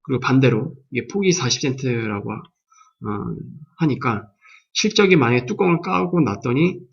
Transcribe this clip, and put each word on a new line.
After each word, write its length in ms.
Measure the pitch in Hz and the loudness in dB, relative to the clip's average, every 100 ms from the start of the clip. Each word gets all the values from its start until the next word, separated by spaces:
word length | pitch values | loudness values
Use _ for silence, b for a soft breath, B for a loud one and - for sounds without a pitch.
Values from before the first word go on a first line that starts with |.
그리고 180 | - 127 | -4 -4
반대로 560 | - 131 131 107 - - _ | 2 4 4 2 -2 -10 _
이게 160 | 123 117 | -8 -4
폭이 240 | 196 190 | 0 2
사십 300 | 165 127 - | 2 -2 -2
센트라고, 680 | 143 131 131 117 110 101 113 | -2 -2 -2 -2 -2 -4 -6
어, 760 | 107 - _ _ _ _ _ 110 101 - - - - - _ | -10 -12 _ _ _ _ _ -8 -6 -6 -10 -12 -18 -20 _
하니까 500 | 160 120 123 104 - _ b b _ | 0 0 -2 -4 -8 _ b b _
실적이 420 | - 214 208 196 175 | -4 0 2 4 4
만약에 300 | 117 123 127 | 4 2 0
뚜껑을 340 | 135 180 170 | 0 2 2
까고 380 | - 180 175 175 | 0 -2 0 2
났더니 600 | 127 101 123 131 180 - - | 0 0 -2 2 0 0 -16